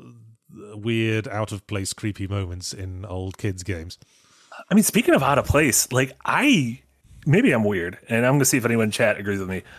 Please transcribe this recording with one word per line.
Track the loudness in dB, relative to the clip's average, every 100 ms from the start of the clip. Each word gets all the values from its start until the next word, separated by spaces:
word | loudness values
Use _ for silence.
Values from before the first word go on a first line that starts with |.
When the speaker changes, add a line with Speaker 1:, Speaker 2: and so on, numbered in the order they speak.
| -20 -20 -20 _ _ -20 -18
Speaker 1:
weird, | -8 -4 -2 0 -2 -4
out | -6 -6
of | -8 -8
place, | -6 -6
creepy | -6 -8 -6 -6
moments | -6 -6 -8 -10
in | -10 -10 -10
old | -10 -8 -8 -6
kids' | -6 -6
games. | -8 -10 -10 -18 _ _ _ _ _ -14 0
Speaker 2:
I |
mean, | 2
speaking | 4 2 4
of | 4
out | 4 2
of | 2
place, | 4 4 2 0
like, | 0 0 -4
I, | -4 0 4 4 2 -6 _ _ _ -6 2
maybe | 4 4
I'm | 4
weird, | 2 0 -4 -8 -4
and | 0 4
I'm |
gonna | 4
see | 2 2
if |
anyone | 2 2 0
in |
chat | 2 0 0
agrees | -2 -4
with | -4
me. | -8 -10